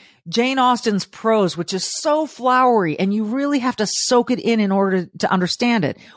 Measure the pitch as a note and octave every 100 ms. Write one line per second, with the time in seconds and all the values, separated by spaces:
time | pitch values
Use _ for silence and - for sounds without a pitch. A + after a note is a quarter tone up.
0 | - _ - E3+ B3 C4+ B3+ A#3+ A3+ G3+
1 | - - A3 A3 F#3 D#3+ E3+ F#3+ - -
2 | D#4+ D4+ D#4 - B3 B3+ B3+ A#3 F3 D3
3 | F#3+ G#3 G#3+ B3+ C#4+ C#4+ B3 - G#3 -
4 | - B3 A#3+ A#3+ - A3+ G3+ G3 G3 F#3
5 | E3+ - - F#3+ F3+ - A#3+ A#3 D3 -
6 | -